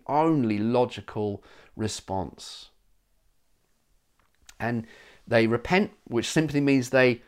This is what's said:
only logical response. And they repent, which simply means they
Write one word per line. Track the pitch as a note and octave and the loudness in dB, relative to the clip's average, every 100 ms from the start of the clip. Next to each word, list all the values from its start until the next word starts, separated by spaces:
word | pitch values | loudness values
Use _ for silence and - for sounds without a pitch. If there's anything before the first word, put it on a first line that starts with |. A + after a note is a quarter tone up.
| - | -2
only | C#3+ D#3+ D3+ A2+ G#2 | 0 2 2 0 0
logical | A2 B2 B2 - - A2 G#2 G2+ - - - - | 0 0 0 -4 -12 -6 -6 -6 -14 -20 -20 -8
response. | G#2+ - - F#2+ D#2+ - - - - _ _ _ _ _ _ _ _ _ _ _ _ _ _ _ _ _ - - | -8 -8 -8 -8 -8 -12 -18 -20 -20 _ _ _ _ _ _ _ _ _ _ _ _ _ _ _ _ _ -20 -8
And | A2 A#2+ A2+ - - - - | -4 -4 -8 -18 -20 -20 0
they | A#2 A2+ | 2 4
repent, | A#2 - F#3 G#3 - | 0 0 0 0 -6
which | - A#2+ A2+ | -6 -4 0
simply | D#3+ D#3 C#3+ | 0 0 0
means | C#3 C3+ B2 | 2 2 2
they | C3 B2+ A#2+ | 4 4 2